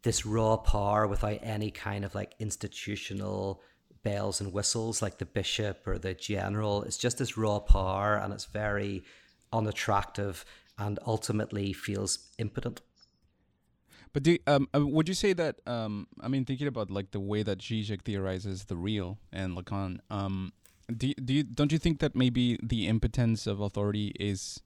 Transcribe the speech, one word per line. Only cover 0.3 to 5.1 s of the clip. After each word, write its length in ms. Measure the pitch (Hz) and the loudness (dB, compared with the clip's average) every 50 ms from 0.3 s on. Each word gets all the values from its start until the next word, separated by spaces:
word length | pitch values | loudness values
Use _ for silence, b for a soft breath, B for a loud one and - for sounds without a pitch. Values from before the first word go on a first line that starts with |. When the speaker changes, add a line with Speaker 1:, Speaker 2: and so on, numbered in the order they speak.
| 107 113 110 110 113 | 2 2 4 4 4
Speaker 1:
power 500 | 110 - - - 104 101 101 104 107 107 104 | 4 6 4 4 4 4 4 4 4 4 4
without 320 | 101 98 - 107 104 - - | 2 2 0 0 -2 -4 -4
any 280 | 113 107 104 104 107 | -4 -4 -2 -2 -4
kind 340 | - - - 104 101 101 101 | -6 -6 -6 -4 -4 -2 -4
of, 100 | 98 - | -4 -4
like, 180 | 101 101 - - _ | -6 -8 -8 -8 _
institutional 1200 | 110 104 - - - 101 - - - - 104 98 - - 98 98 98 98 98 98 98 98 95 - b b b b b b - - _ | -6 -6 -6 -6 -8 -8 -8 -8 -6 -6 -6 -6 -6 -8 -8 -6 -4 -4 -4 -2 -2 -4 -4 -6 b b b b b b -20 -6 _
bells 360 | 107 101 101 104 101 92 - | -4 -2 0 -2 -2 -2 -2
and 140 | 101 98 87 | -4 -4 -4
whistles, 480 | 101 101 - - 117 113 113 110 - | -2 0 0 0 0 -2 -2 -2 0
like 160 | 110 101 | -2 -2